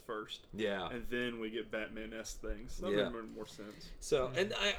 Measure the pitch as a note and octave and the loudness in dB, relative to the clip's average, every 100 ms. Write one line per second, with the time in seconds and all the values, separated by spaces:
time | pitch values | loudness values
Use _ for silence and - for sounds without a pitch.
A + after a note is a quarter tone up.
0 | - G#2+ - - - G2 G#2 G2 E2+ A#2+ | -6 -4 -4 -8 -6 0 2 2 0 -2
1 | A2 B2 B2 A#2 A2 A2+ G#2+ A2 G#2+ G#2+ | 0 0 0 0 -2 -2 -2 -2 -4 -6
2 | A2 A2+ G#2+ - G#2+ G#2 B2+ - F3+ G#2 | -6 -6 -6 -4 -2 -2 -4 -2 4 4
3 | F#2+ - A2 A2+ G#2+ - G#2 - - - | 4 0 -6 -8 -10 -10 -10 -10 -12 -8
4 | - D3 B2+ C#3+ G#3 - G3+ | 4 4 6 4 2 4 2